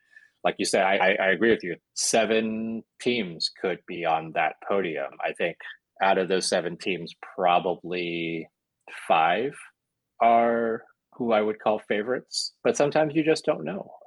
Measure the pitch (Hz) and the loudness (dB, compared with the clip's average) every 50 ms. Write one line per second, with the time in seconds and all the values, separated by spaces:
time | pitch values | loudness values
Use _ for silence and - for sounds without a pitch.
0 | _ _ _ - _ _ _ _ - 87 90 - 98 - - 110 95 95 98 98 | _ _ _ -20 _ _ _ _ -4 -4 -2 -2 -4 0 2 2 4 4 2 2
1 | 92 95 101 - 95 95 95 82 107 117 110 - - 87 82 - _ _ - - | 4 2 2 2 2 2 2 4 4 2 2 2 0 -6 -10 -10 _ _ -8 -6
2 | - - - 117 110 104 113 110 113 110 110 110 113 113 113 113 - _ _ - | -4 0 2 2 2 2 2 0 0 -2 -4 -6 -6 -6 -8 -8 -10 _ _ -6
3 | - 127 120 120 101 90 82 80 - - - - - 95 87 85 _ - 90 85 | -2 -2 -2 -2 -2 -6 -6 -6 -6 -6 -6 -4 -4 -4 -4 -4 _ -12 -10 -6
4 | 85 82 80 80 80 82 76 85 80 78 - - - - 101 98 95 87 78 69 | -2 0 0 -2 -2 -4 -4 -2 -2 -2 -2 -6 -6 -2 -2 0 0 -2 -4 -6
5 | 69 65 - - - 82 80 - 98 85 82 - - - - _ _ _ _ - | -8 -8 -8 -8 -8 -6 -4 -4 -4 -4 -4 -6 -14 -18 -18 _ _ _ _ -2
6 | 98 98 98 92 92 85 95 92 90 - - 92 82 87 87 - - 107 92 85 | 2 2 2 2 2 2 0 0 0 0 0 0 -2 -2 -6 -6 -6 -6 -6 -6
7 | 85 82 - - - - - - 92 90 87 87 85 92 85 - - 85 90 90 | -6 -12 -14 -18 -20 -16 -6 0 2 4 4 4 2 0 -4 -4 -6 -8 -6 -4
8 | 87 85 85 85 82 82 82 82 80 - _ _ _ _ _ _ _ - - - | -4 -4 -4 -4 -4 -4 -6 -8 -10 -12 _ _ _ _ _ _ _ -20 -18 -10
9 | - - 95 82 80 82 87 104 123 143 151 - - - _ _ _ _ _ _ | 0 2 4 4 4 4 2 2 0 -4 -6 -10 -20 -20 _ _ _ _ _ _
10 | _ _ _ - 117 117 117 117 117 117 117 117 117 113 113 117 - _ _ _ | _ _ _ 2 4 6 6 6 4 4 2 0 0 -2 -4 -4 -8 _ _ _
11 | _ _ _ - 127 117 113 107 104 107 107 - - 113 107 107 - - 113 104 | _ _ _ -6 -2 2 2 2 2 0 -2 -2 0 0 0 0 0 -2 -2 -2
12 | 104 120 127 - - _ - - - - _ _ - 123 117 - 147 147 143 151 | -2 -2 -4 -6 -6 _ -8 -8 -8 -8 _ _ -2 0 2 2 2 2 4 2
13 | 156 151 143 160 151 156 156 151 - - 147 - 156 147 180 202 - - - - | 2 2 2 0 2 2 2 0 2 -2 -2 -2 -2 -8 -8 -8 -10 -12 -16 -20
14 | - | -10